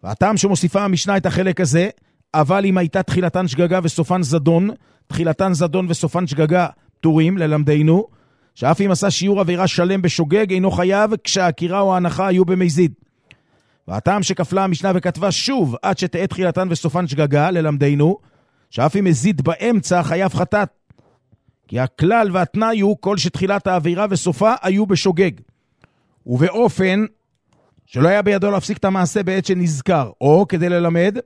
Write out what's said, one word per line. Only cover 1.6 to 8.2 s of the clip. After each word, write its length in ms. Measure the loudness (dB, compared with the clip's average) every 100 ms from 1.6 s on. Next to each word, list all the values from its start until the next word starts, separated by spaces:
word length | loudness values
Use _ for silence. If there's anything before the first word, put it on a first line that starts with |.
הזה, 280 | 0 2 0 -4 _ _ _
אבל 320 | 0 2 2 2
אם 120 | 2
הייתה 260 | 0 -2
תחילתן 440 | -2 0 0 0 -2
שגגה 320 | 0 0 2
וסופן 400 | -2 -2 -2 0
זדון, 460 | 0 0 2 2 0 -6 _ _ _
תחילתן 460 | -4 -2 0 0
זדון 320 | 0 0 -2 -2
וסופן 380 | -2 -2 -2 -4
שגגה 400 | 0 2 2 0 -6 _ _
פטורים, 380 | 2 2 2 0
ללמדנו, 720 | 0 0 2 2 4 2 0 _